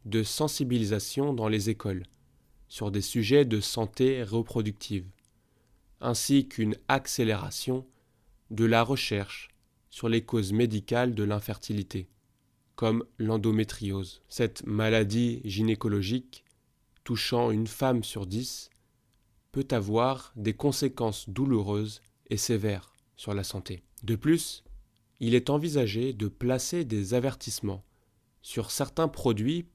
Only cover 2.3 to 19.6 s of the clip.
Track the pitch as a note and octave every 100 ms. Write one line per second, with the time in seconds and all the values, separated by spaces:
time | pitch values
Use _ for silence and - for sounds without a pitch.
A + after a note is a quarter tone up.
2.3 | _ _ _ - - G#2 G2+ F#2+ A#2+ G#2+
3.3 | C#3+ C3 A2 - - G#2+ - B2+ C3 A2
4.3 | A2+ A2+ A#2 G#2 G#2 - G2 F#2 - _
5.3 | _ _ _ _ _ _ - B2 A#2 -
6.3 | C#3 C3+ - G#2+ G#2 - C3+ - - A2+
7.3 | G#2 - - - C3 C3+ _ _ _ _
8.3 | _ - A2 A2+ A2+ A#2 C3+ - G2+ G2
9.3 | - - _ _ _ _ - A#2 A2+ A2
10.3 | A#2 F#2+ G#2+ A#2+ G#2+ - A#2+ B2+ A2 G#2
11.3 | G#2 G#2 G#2 - G#2 F#2+ G#2 F2+ _ _
12.3 | _ _ _ _ - A2+ A2+ - - A2
13.3 | A2+ A2 G#2+ G#2+ - G2+ G2 F#2 - _
14.3 | - A2+ - - G#2+ A2 A2 G#2 A2 A#2+
15.3 | A#2+ A2+ G2 A2 G#2+ A#2 G2+ F#2+ B2 B2
16.3 | - _ _ _ _ _ _ - A2+ -
17.3 | A#2+ A#2+ G#2+ A2 - C3 B2 G#2+ A2 F#2
18.3 | G#2 B2 - - _ _ _ _ _ _
19.3 | _ _ C3+